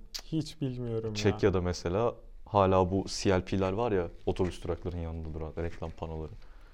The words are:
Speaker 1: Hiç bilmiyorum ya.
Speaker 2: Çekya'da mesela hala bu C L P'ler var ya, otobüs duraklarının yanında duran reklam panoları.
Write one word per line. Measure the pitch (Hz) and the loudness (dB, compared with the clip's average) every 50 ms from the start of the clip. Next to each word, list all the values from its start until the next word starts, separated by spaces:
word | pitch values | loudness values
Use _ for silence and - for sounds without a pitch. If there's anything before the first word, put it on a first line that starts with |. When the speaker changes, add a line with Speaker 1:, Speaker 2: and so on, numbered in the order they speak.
| - - - - - | -14 -14 -14 -14 -10
Speaker 1:
Hiç | - 156 160 147 - - - | -4 -4 -4 -4 -4 -6 -6
bilmiyorum | 143 131 123 123 123 117 113 110 110 110 | -4 -4 -4 -4 -4 -4 -4 -2 -2 -4
ya. | 107 | -2
Speaker 2:
Çekya'da | 104 107 101 - - 107 101 87 92 | 2 2 2 4 4 4 4 4 4
mesela | 87 90 87 - - 87 90 104 117 120 - - - - - - - | 2 0 -2 -2 -2 0 0 2 2 0 0 -4 -10 -16 -16 -16 -8
hala | - - 101 98 95 95 92 95 87 | 2 4 6 6 8 8 6 6 6
bu | 95 98 - | 4 0 0
C | - - - - 101 | -2 -4 0 4 4
L | 92 92 90 | 4 4 2
P'ler | - 104 95 95 95 95 | 2 0 0 2 2 0
var | 107 123 117 | 0 0 2
ya, | 101 92 85 82 - - - | 2 2 0 -2 -6 -4 -2
otobüs | 98 90 - 95 87 - - - | -2 0 2 0 0 -2 -4 -4
duraklarının | 85 82 - - 90 85 87 | -4 -4 -4 -4 -6 -6 -4
yanında | 82 82 82 82 80 80 78 | -6 -6 -6 -6 -6 -6 -6
duran | 80 80 76 - | -8 -8 -8 -6
reklam | 85 82 82 - - 82 80 | -6 -6 -4 -6 -6 -8 -10
panoları. | - - 82 80 80 80 78 - - - - - - - - - | -8 -8 -8 -8 -6 -8 -8 -10 -10 -14 -16 -16 -18 -18 -20 -20